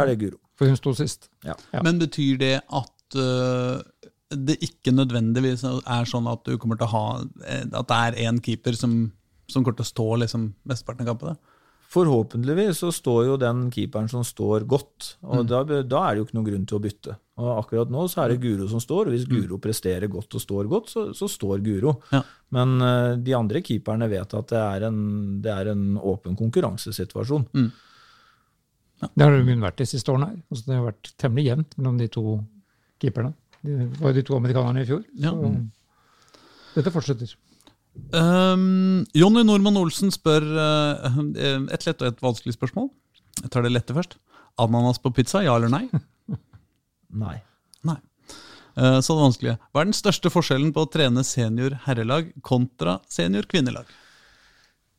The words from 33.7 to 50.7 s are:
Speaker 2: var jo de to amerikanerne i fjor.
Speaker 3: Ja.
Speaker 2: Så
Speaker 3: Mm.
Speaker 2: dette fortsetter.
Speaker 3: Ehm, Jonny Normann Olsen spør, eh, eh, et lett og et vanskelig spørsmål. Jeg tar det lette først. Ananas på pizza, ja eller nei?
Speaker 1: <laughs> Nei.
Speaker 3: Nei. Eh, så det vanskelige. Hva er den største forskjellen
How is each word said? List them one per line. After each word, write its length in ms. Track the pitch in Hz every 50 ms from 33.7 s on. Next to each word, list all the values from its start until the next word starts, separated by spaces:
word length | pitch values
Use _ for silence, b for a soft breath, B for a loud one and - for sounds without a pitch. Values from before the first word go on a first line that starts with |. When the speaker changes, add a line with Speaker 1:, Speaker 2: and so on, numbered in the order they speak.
| 143 135 123 123 127 143
Speaker 2:
var 120 | 160 139
jo 20 | 131
de 100 | 135 127
to 120 | - 135 127
amerikanerne 440 | 120 123 120 131 123 120 123 131
i 40 | 135
fjor. 180 | 117 139 180 226 - 285
Speaker 3:
Ja. 180 | 233 143 160
Speaker 2:
Så 120 | 185 165 147
Speaker 3:
Mm. 280 | 110 - 127 117 110 - _ _ _ b b b b b b b b b b b b b b b b b
Speaker 2:
dette 160 | 160 135 - 165
fortsetter. 420 | 165 120 139 139 113 123 107 - _ b b b b b b b b _ _ - - - - -
Speaker 3:
Ehm, 920 | 165 165 170 175 185 185 185 185 185 190 185 185 190 190 190 190 185 - - -
Jonny 300 | 151 170 202 220 240 233
Normann 340 | 214 208 202 196 208 202 196
Olsen 340 | 180 165 - - 196 196
spør, 300 | 185 - - 165 151 156
eh, 800 | 151 151 156 160 156 151 151 151 147 147 143 - - 139 123 147 147 147 147
eh, 240 | 113 131 139 135 135 135 143 -
et 120 | - -
lett 160 | 170 160 -
og 60 | 135 123
et 140 | 117 -
vanskelig 340 | - 127 117 110 - 123 120
spørsmål. 340 | - - 123 - 190 254 277 - _ _ _ _ _ _ _ - -
Jeg 100 | - 127
tar 100 | - 123 120
det 80 | 120
lette 220 | 123 123 - - 120
først. 220 | 151 180 - - _ _ b b b b b b -
Ananas 400 | 117 110 117 120 120 123 123 -
på 140 | - 135 120
pizza, 280 | - 120 - - 196 202
ja 120 | 151 123
eller 140 | 117 117 117
nei? 180 | 127 160 240 254
Speaker 1:
<laughs> 1200 | - 147 - _ _ _ _ - 185 - _ _ _ - _ _ _ _ _ _ _ _ _ _
Nei. 300 | - 107 107 95 76 - - _ _ _ _ _ _ _ -
Speaker 3:
Nei. 140 | 156 202 - _ _ _ _ B B B B B B B B B B B -
Eh, 220 | 127 127 131 131
så 140 | 131 - 165 156
det 80 | 147
vanskelige. 320 | 135 117 - - 120 117 113 b b -
Hva 80 | 139
er 80 | 160 202
den 40 | 214
største 380 | - - 214 - - - 175
forskjellen 400 | - 175 160 - 143 131 143 160